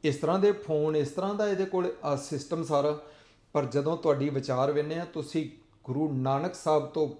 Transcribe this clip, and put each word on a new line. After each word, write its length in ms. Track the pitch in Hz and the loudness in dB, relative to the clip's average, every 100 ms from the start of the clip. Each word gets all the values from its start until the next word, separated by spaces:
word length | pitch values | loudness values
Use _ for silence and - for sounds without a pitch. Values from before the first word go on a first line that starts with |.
ਇਸ 120 | 156 139 | 0 0
ਤਰ੍ਹਾਂ 240 | 156 185 | 0 4
ਦੇ 120 | 202 | 4
ਫੋਨ, 440 | 202 - 151 151 156 | 2 0 0 2 0
ਇਸ 140 | 143 | -2
ਤਰ੍ਹਾਂ 260 | 147 190 202 | -2 -4 -2
ਦਾ 120 | 208 | -2
ਇਹਦੇ 180 | 190 190 | 0 0
ਕੋਲ, 280 | 185 180 - | 0 -2 -4
ਆਹ 140 | 147 143 | -4 -4
ਸਿਸਟਮ 460 | - 147 - 165 | -4 -8 -4 -4
ਸਾਰਾ।" 360 | 147 147 147 147 - - - _ _ | 0 2 2 0 -6 -20 -20 _ _
ਪਰ 120 | 147 135 | -2 0
ਜਦੋਂ 320 | 139 143 165 | 0 0 0
ਤੁਹਾਡੀ 320 | 165 139 139 | 2 2 2
ਵਿਚਾਰ 420 | 135 135 127 135 | -2 -2 0 2
ਵਿੰਨੇ 280 | 147 151 160 | 2 0 -4
ਆ, 60 | 170 | -6
ਤੁਸੀਂ 440 | 165 147 165 147 - _ _ | -8 -4 -4 -4 -10 _ _
ਗੁਰੂ 300 | - 127 151 | -6 -2 -2
ਨਾਨਕ 420 | 135 131 139 170 175 | 0 0 0 0 -4
ਸਾਹਿਬ 300 | - 156 135 | 2 2 2
ਤੋਂ 220 | - 151 117 | -2 -2 -4